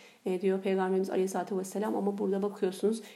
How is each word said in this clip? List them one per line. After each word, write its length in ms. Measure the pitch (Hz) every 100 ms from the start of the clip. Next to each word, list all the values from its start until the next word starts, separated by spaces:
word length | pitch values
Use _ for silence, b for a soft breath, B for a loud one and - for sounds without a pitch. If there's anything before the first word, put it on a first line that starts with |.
| B B -
e, 140 | 185
diyor 220 | 190 190
Peygamberimiz 480 | 196 190 185 190 190
Aleyhisselatü 480 | 190 190 190 180 190
Vesselam. 380 | 190 196 214 214
Ama 220 | 196 202
burada 240 | 202 196
bakıyorsunuz 600 | 202 202 196 190 202 226 B